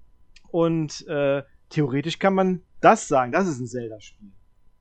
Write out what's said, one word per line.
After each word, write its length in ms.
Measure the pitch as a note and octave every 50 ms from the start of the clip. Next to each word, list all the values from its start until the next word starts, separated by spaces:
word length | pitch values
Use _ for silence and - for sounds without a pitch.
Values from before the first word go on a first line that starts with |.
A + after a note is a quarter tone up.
| - - - _ - _ - - - -
Und, 560 | - E3+ E3+ E3 E3 D#3+ D#3 C#3+ - - -
äh, 360 | - D#3+ C#3+ C#3+ C#3 C#3 C#3+ B2+ _ _ - _ -
theoretisch 480 | - D#3 D3 B2+ B2 C#3+ C#3+ E3 - -
kann 160 | - G3 F#3+
man 280 | F#3+ F#3+ F#3 F#3 F3 - _ - -
das 260 | - E3+ A3 G#3+ - -
sagen, 220 | D3+ C3 B2 A#2+
das 140 | B2+ E3+ G3 F3+
ist 120 | C#3+ A#2+
ein 60 | B2+
Zelda-Spiel. 640 | A#2 B2 B2 A#2 A2 A2 G#2 - - - _ G#2+ G2 G2+ - _ _ _ _ _ - _ _